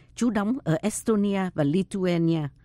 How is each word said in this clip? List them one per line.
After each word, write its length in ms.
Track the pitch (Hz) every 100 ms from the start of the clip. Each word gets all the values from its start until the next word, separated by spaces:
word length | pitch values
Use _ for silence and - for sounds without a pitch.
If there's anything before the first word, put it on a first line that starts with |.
| - -
trú 140 | 240
đóng 280 | 208 202 262
ở 140 | - 156
Estonia 680 | 208 - - 214 202 196 185
và 100 | 160
Lithuania. 800 | 143 180 190 202 180 170 165 165 143 -